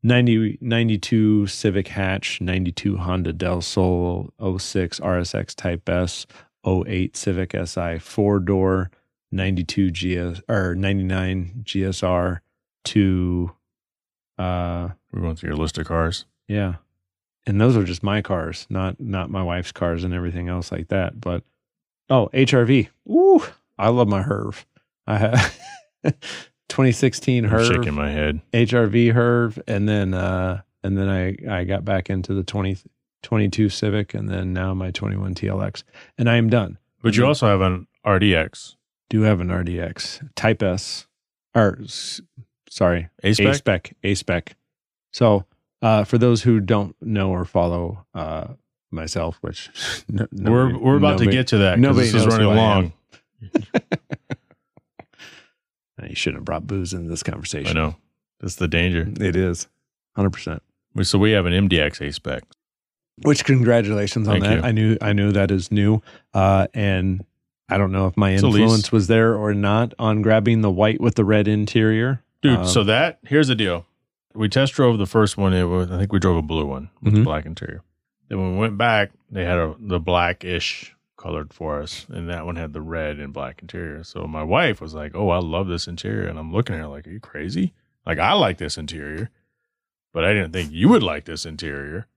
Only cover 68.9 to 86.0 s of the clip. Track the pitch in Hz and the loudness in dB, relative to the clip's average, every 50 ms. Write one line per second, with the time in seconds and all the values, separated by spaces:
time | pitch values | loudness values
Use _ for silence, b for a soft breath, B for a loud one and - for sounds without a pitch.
68.9 | - 110 95 85 113 113 113 113 113 104 107 107 104 101 101 101 104 110 120 113 | 2 2 2 4 4 4 4 4 2 2 0 -2 0 0 2 2 2 2 0 -2
69.9 | - - 120 110 107 107 104 110 110 110 101 117 117 113 107 101 92 87 107 107 | -4 -2 -2 0 0 2 2 4 4 4 4 4 2 4 2 2 2 4 2 2
70.9 | 107 - 110 120 - - 107 95 107 107 104 104 107 104 104 101 - 117 110 110 | 2 2 0 0 2 2 2 4 4 2 4 2 2 0 0 0 2 2 2 4
71.9 | 110 110 113 127 139 123 _ _ _ _ - 143 127 104 90 90 95 120 104 98 | 2 2 0 -2 -2 -4 _ _ _ _ 2 2 4 4 2 2 2 2 4 4
72.9 | 110 123 156 175 - _ _ - 135 151 156 131 127 110 107 95 87 82 85 _ | 4 2 2 0 -2 _ _ 0 2 2 4 2 2 0 0 -2 -2 -4 -6 _
73.9 | _ _ _ _ _ _ _ _ _ 107 110 104 - 131 135 135 - - 135 123 | _ _ _ _ _ _ _ _ _ -2 -2 0 2 2 0 2 2 4 4 4
74.9 | 117 107 101 90 - 117 107 101 - - 98 95 92 92 90 85 87 90 90 87 | 4 2 0 2 4 4 4 4 2 0 2 2 4 2 2 2 0 0 -2 -2
75.9 | 90 90 92 95 101 95 90 92 87 82 76 76 82 80 76 71 67 65 73 - | -2 -2 -2 0 0 2 2 4 2 2 0 -2 -2 -2 -2 -4 -6 -8 -10 -14
76.9 | _ _ - 104 107 107 107 - 76 78 76 78 80 - - - - 85 - _ | _ _ 0 2 4 4 4 4 0 -4 -6 -8 -12 -12 -12 -12 -12 -14 -16 _
77.9 | _ _ _ _ _ _ _ _ 104 98 95 92 90 95 110 113 104 101 120 120 | _ _ _ _ _ _ _ _ -6 -4 -4 -2 -2 -2 -2 -4 -2 0 0 2
78.9 | 110 107 101 101 _ _ _ _ 113 98 90 87 90 87 82 78 - - 113 101 | 2 2 0 -2 _ _ _ _ -8 -6 -2 0 0 0 0 -2 -6 -10 -6 -4
79.9 | 90 87 80 90 90 87 87 87 90 _ - 90 90 82 - - - - - - | -4 -4 0 0 0 2 2 0 -2 _ -8 -6 -6 -4 -4 -6 -8 -10 -14 -20
80.9 | _ _ _ _ _ _ - 85 80 78 76 76 _ _ 85 78 73 73 73 80 | _ _ _ _ _ _ -12 -10 -8 -8 -10 -12 _ _ -8 -8 -6 -6 -8 -10
81.9 | - - - - - 85 85 82 87 85 80 85 85 82 82 78 73 80 76 80 | -14 -16 -16 -16 -14 -12 -10 -8 -10 -10 -8 -10 -10 -8 -10 -10 -10 -12 -12 -8
82.9 | 82 82 78 76 76 73 73 69 69 71 69 64 - - - 85 - 87 87 80 | -8 -6 -6 -6 -8 -10 -12 -12 -10 -10 -10 -12 -12 -18 -20 -16 -14 -12 -12 -10
83.9 | 76 78 82 - - 82 80 78 78 78 78 78 92 143 175 143 101 - - 80 | -12 -14 -16 -16 -14 -12 -10 -10 -8 -8 -4 0 0 2 2 2 0 -4 -8 -14
84.9 | 78 78 76 76 - 95 104 95 87 90 90 80 80 87 98 92 87 85 - - | -12 -12 -12 -10 -6 -2 0 0 2 0 0 -2 -4 -4 -4 -4 -4 -6 -6 -8
85.9 | 87 85 | -10 -10